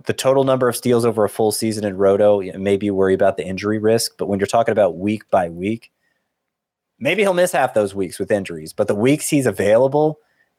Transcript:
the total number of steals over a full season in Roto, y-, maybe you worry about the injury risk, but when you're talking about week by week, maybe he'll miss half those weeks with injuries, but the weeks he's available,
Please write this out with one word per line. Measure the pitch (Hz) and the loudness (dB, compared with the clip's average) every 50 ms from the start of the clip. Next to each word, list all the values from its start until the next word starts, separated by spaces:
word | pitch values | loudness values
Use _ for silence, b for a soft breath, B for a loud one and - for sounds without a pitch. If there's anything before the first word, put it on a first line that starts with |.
| - | -6
the | - 107 | -6 -6
total | - - 131 135 139 135 | -2 0 0 2 2 2
number | 135 131 131 127 123 | 2 2 2 0 0
of | 113 - | -2 -2
steals | - 120 120 117 117 | 0 0 2 2 2
over | 120 107 110 104 | 0 0 0 0
a | 98 | 0
full | - - 113 107 | 0 0 -2 -2
season | 104 - 113 110 107 107 104 | -2 -2 -4 -4 -4 -4 -4
in | 101 95 92 | -4 -2 0
Roto, | 98 98 98 101 104 104 104 101 | 2 2 4 4 4 4 4 2
y-, | 95 92 - 95 | 0 -4 -8 -6
maybe | 95 101 101 98 104 | -2 -2 0 0 0
you | 104 98 | -2 0
worry | 92 95 95 95 | 2 2 2 2
about | 92 98 95 95 | 2 2 0 0
the | - 80 | 0 -4
injury | 90 95 90 98 104 107 107 | -6 -8 -6 -4 -2 -2 0
risk, | 104 110 113 113 - - - - | 0 2 2 0 0 -4 -8 -8
but | - 92 | -6 -4
when | 101 95 | -2 -2
you're | 98 - | -2 0
talking | - 117 113 113 | 0 0 0 2
about | 107 107 101 90 80 | 2 2 2 2 0
week | 85 95 104 110 104 - _ | -2 -4 -4 -4 -4 -4 _
by | - 98 90 85 | 0 0 0 -2
week, | 85 85 90 104 113 117 - - _ _ _ _ _ _ _ _ _ _ _ _ _ _ _ _ _ _ _ _ _ _ | -4 -6 -6 -6 -6 -6 -10 -16 _ _ _ _ _ _ _ _ _ _ _ _ _ _ _ _ _ _ _ _ _ _
maybe | 117 143 180 208 | -4 -2 0 0
he'll | 202 196 180 | 0 2 2
miss | 175 180 175 | 2 2 2
half | - 160 135 127 - | 2 0 0 0 2
those | 110 104 98 101 | 0 0 0 -2
weeks | 98 95 85 - - | -4 -6 -6 -6 -8
with | 101 - | -4 -2
injuries, | 110 101 92 - 85 80 78 80 | -2 -2 -2 -4 -10 -12 -14 -10
but | - - 104 - | -6 -2 -2 -2
the | 110 | 0
weeks | 101 110 131 147 151 - - | 0 2 2 2 0 0 -2
he's | 160 143 131 | -2 0 0
available, | 117 98 - 98 101 110 117 131 139 135 147 151 156 151 - _ _ _ _ _ _ _ | 0 -2 0 2 2 4 4 4 2 2 2 0 0 0 -4 _ _ _ _ _ _ _